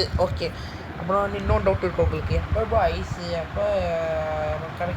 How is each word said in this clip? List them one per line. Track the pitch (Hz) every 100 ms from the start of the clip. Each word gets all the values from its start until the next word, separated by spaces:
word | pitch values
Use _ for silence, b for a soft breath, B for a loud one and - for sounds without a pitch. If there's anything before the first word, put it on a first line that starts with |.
| 185 - 185
ஓகே, | - 170 - B B B -
அப்புறம் | 170 196
வந்து | 202 202
இன்னொரு | 196 214 196
டவுட் | 190 185
இருக்கு | 170 165
உங்களுக்கு, | 160 143 165
எப்போ | - 196 220
ப்ரோ | 226 175 170
ஐஸு, | 185 - 175 170
எப்போ, | 151 170 208 196 175 165 165 160 156 156 156 156
மறக்காம | 160 - 175